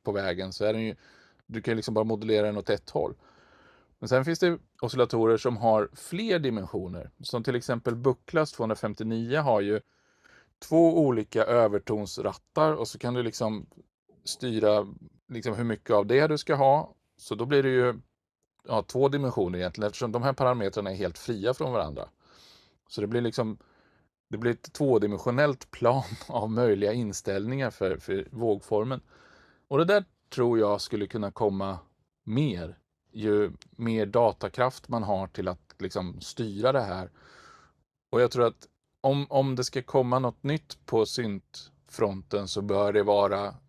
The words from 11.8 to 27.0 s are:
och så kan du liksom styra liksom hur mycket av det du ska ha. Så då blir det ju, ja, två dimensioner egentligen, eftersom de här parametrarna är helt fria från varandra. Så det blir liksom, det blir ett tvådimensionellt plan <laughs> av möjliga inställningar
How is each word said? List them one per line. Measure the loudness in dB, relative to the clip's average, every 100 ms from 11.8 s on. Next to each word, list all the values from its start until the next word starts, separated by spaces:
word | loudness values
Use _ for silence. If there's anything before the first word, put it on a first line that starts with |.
| -2 -4 -4 -6 -6 -6 _ 2 2
och | 2 -6
så | -6
kan | -4
du | -2
liksom | -4 -2 -4 -4 -10 -20 -20 _ _ _
styra | -12 -8 -4 2 4 4 0 -10 -20 _ _
liksom | -8 -6
hur | -4
mycket | -2 -4 2
av | 4 6
det | 4 6
du | 2
ska | 0
ha. | 2 4 4 0 _ _ _
Så | -10
då | -6 0
blir | 2
det | 4
ju, | 4 2 0 -12 _ _ _ _ _
ja, | -4 -4
två | -2 2 2
dimensioner | 2 -2 0 -2 -2
egentligen, | -4 -4 -6
eftersom | -4 -4
de | -2
här | -2
parametrarna | 2 0 2 -2 -4 -6
är |
helt | -4 -4 -6
fria | -8 -4 -2
från | -2 -4
varandra. | -4 -4 -8 -12 _ _ _ -20 -20 _ _ _
Så | -6
det | -4
blir | -2
liksom, | -2 -2 -4 -6 _ _ _ _ _ _ _
det | -4
blir | -2
ett | -2 -8
tvådimensionellt | -2 2 4 2 -2 -2 2 2 0 -10
plan | 0 2 2 -2 -10
<laughs> | -6
av | -4 -2
möjliga | 2 2 4 2
inställningar | 0